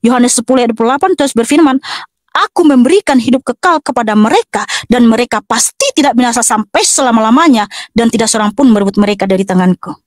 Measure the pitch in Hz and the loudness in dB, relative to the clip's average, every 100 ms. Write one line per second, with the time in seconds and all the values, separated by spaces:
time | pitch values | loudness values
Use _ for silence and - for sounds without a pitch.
0 | 226 247 240 - 226 262 240 226 233 277 | 0 0 0 -2 0 0 0 -2 -2 0
1 | 381 359 285 226 233 302 311 262 - - | -2 0 -2 -2 0 2 2 0 -4 -14
2 | - _ _ 294 392 - 330 262 247 370 | -16 _ _ -6 -4 0 2 4 4 2
3 | - 262 226 254 - 240 370 320 - 254 | 2 0 0 -2 -2 -4 -2 -2 -2 -4
4 | 220 214 214 381 480 202 - - - 247 | -2 0 2 0 -2 -8 -8 -10 -2 2
5 | 233 226 240 214 - 220 - _ 554 508 | 2 2 0 -4 -4 -4 -4 _ -4 0
6 | 285 233 247 240 226 220 214 - 427 - | 0 2 0 0 -2 -2 -2 -2 -2 0
7 | 262 226 220 247 339 240 208 - - - | 0 0 2 2 4 2 0 -8 -8 -2
8 | 233 226 220 220 214 214 277 214 196 196 | 0 0 -2 0 -2 2 2 2 0 0
9 | 202 202 196 185 196 185 185 180 - 294 | -2 0 -2 -2 0 0 0 -2 -6 -16